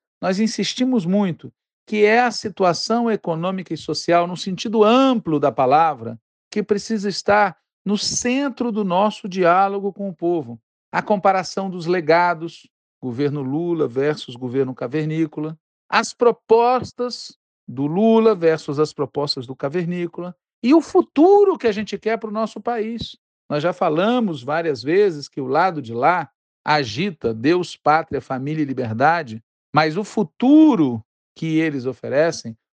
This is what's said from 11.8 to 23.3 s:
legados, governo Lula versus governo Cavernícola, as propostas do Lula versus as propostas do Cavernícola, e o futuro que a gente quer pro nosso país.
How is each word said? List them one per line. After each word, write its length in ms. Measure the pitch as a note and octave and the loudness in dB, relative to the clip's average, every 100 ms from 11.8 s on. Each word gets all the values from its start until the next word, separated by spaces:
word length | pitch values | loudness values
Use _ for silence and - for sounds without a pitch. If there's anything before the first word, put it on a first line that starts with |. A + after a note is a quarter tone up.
| E3 | -2
legados, 840 | F3+ D3+ E3 F3 E3 E3 - _ _ _ _ | 0 2 4 4 0 -6 -14 _ _ _ _
governo 400 | B2+ A#2 C#3+ C#3+ | -8 -2 -2 -2
Lula 460 | C3 D3 F3 E3+ C3+ | -4 -2 -2 -2 -2
versus 480 | B2 C#3+ D3+ - A#2+ | 0 -2 -2 -8 -12
governo 400 | B2+ C3 C3 B2+ | -4 -2 -2 -4
Cavernícola, 800 | B2 D3+ D#3 D#3+ D#3 - D#3 D#3+ _ _ _ | -6 -4 -4 -2 -4 -4 -10 -10 _ _ _
as 240 | G#3+ A3 | -2 -2
propostas 1200 | - A#3+ A3+ - A3+ A#3+ B3+ A#3+ - B3 A#3+ - - _ _ - | 2 2 2 2 4 4 2 -2 -8 -8 -8 -16 -20 _ _ -14
do 200 | B2 C#3+ | -6 -4
Lula 480 | F3 A3+ A3+ A3 G3 | 0 4 4 4 4
versus 440 | E3 D#3+ - C#3+ | 2 0 -2 -2
as 140 | D3+ | -2
propostas 540 | - C#3 C#3+ C#3+ - B2 | -2 -6 -4 -4 -6 -10
do 80 | C3 | -8
Cavernícola, 800 | C#3 E3+ E3+ F3 E3+ - F3+ - _ _ | -6 -4 -4 -4 -8 -10 -12 -14 _ _
e 100 | A#3 | 2
o 80 | D#4+ | 4
futuro 760 | - F#4 - - F4 G4+ G4 D#4 | 4 0 0 4 6 8 6 2
que 100 | A#3 | 0
a 40 | |
gente 260 | G3+ G#3 F#3+ | -2 -4 -6
quer 200 | G#3+ A3+ | -4 -4
pro 140 | A3 | -4
nosso 300 | G#3 A3 - | -6 -6 -6
país. 560 | A#3+ A#3+ G#3+ A#3 - - _ | -6 -6 -6 -8 -12 -16 _